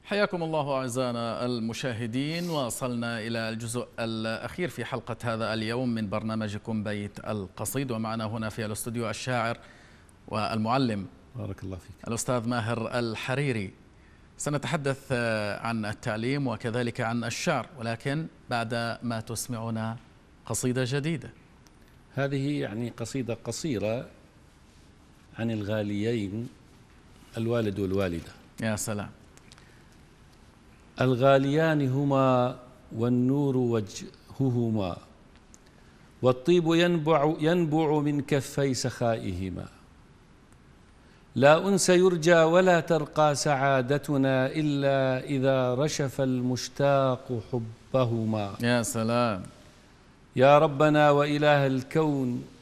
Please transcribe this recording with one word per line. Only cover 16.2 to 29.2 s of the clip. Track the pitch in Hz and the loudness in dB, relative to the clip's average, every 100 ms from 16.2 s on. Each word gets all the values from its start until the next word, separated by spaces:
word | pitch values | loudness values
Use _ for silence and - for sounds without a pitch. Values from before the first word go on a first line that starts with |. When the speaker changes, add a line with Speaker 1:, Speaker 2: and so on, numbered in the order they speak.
| 120 143 131 | -2 -2 -2
Speaker 1:
وكذلك | 110 120 117 120 113 | -4 -4 -2 -4 -4
عن | 113 117 | -4 -2
الشعر، | 117 - 180 143 110 131 | -4 -4 -2 -2 -4 -8
ولكن | 113 117 139 147 165 - - | -6 -4 -4 -4 -6 -14 -4
بعد | 120 113 120 117 110 | -4 -2 -4 -4 -6
ما | 120 113 | -6 -6
تسمعنا | 110 110 - 117 113 110 110 113 - - - - - | -6 -10 -8 -8 -6 -4 -6 -8 -14 -20 -20 -20 -8
قصيدة | 113 131 123 123 | -2 0 0 -2
جديدة. | 143 147 165 - - - - - - - - - - | -2 -4 -6 -8 -20 -20 -20 -20 -20 -20 -20 -10 -4
Speaker 2:
هذه | 139 139 139 143 | -2 -2 -2 -4
يعني | 131 107 120 | -4 -6 -6
قصيدة | - 113 135 113 113 | -8 -6 -6 -4 -6
قصيرة | - - 165 107 104 117 - - - - - - - - - - - - - - | -6 -6 -4 -2 -2 -2 -6 -18 -20 -20 -20 -20 -20 -20 -20 -20 -20 -20 -20 -8
عن | 117 | -4
الغاليين، | 107 101 107 104 104 110 117 98 110 123 - - - - - - - - 113 | -4 -4 -4 -2 -2 -2 -2 -4 -6 -10 -16 -20 -20 -20 -20 -20 -20 -14 -6
الوالد | 113 120 107 98 | -2 0 0 -2
والوالدة. | 95 95 95 85 - - - - | -2 0 0 -2 -10 -20 -20 -6
Speaker 1:
يا | 113 104 | -4 -4
سلام. | - 104 - - | -4 -6 -8 -14